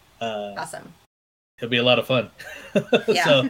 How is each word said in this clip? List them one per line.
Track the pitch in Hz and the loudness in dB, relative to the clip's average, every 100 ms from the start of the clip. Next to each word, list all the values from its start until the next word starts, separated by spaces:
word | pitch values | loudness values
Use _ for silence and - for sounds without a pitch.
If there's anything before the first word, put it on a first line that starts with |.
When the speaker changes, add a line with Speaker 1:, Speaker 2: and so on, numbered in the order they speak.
| _ _ | _ _
Speaker 1:
Uh, | 113 107 104 101 | -8 -8 -8 -10
Speaker 2:
Awesome. | - - - - _ _ _ _ _ _ | -12 -14 -18 -20 _ _ _ _ _ _
Speaker 1:
it'll | 117 | -4
be | 120 | 0
a | |
lot | 123 120 | 2 2
of | - | 2
fun. | 127 110 - - - - | -2 -2 -10 -18 -18 -4
<laughs> | 202 - 233 226 | -4 2 0 2
Speaker 2:
Yeah. | 175 | 2
Speaker 1:
So | 160 139 127 | 4 4 2